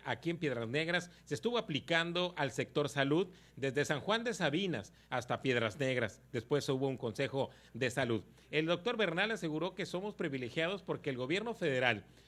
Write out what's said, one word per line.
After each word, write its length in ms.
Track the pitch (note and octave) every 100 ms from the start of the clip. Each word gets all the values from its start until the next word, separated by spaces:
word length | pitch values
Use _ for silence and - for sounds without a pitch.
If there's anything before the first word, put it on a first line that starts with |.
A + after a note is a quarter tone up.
aquí 260 | C#3 A#2 E3
en 80 | E3+
Piedras 300 | D3+ A#2 A2+
Negras, 420 | C#3 D#3+ F3 E3+ -
se 100 | -
estuvo 240 | D3 A#3 A#3+
aplicando 760 | - C#3 - E3 E3+ F3 F3+ E3+
al 140 | C#3
sector 380 | - B2+ D#3 C#3+
salud 400 | C#3+ C3+ D#3 F#3+ - -
desde 300 | - C3+ C#3
San 160 | C#3 D3
Juan 240 | - A3+
de 100 | A#3
Sabinas 580 | G3 D#3 D3+ G3 B2 G2 - -
hasta 320 | B2+ - A#2+
Piedras 360 | C3+ A#2+ A2 F#2
Negras. 420 | C3 B2 A2 - -
Después 360 | B2+ - C#3+ C3+
hubo 200 | C3+ C3+
un 80 | C3
consejo 540 | A#2+ G#2+ C3+ C3+ B2 - -
de 180 | A#2 B2+
salud. 320 | C#3 B2 A2 - - -
El 160 | D3+ D#3+
doctor 300 | F3 G3+ A#3+
Bernal 340 | G3 E3 G#3+
aseguró 420 | A3 E3 D3+ F3+
que 120 | F#3+ E3+
somos 280 | F3 G#3
privilegiados 680 | - E3+ C3+ A#2+ D#3+ E3 G3+
porque 280 | - C#3+ D3
el 60 | B2
gobierno 360 | B2+ F#3 A3+
federal 520 | A3 E3 C3 B2 G#2+ - -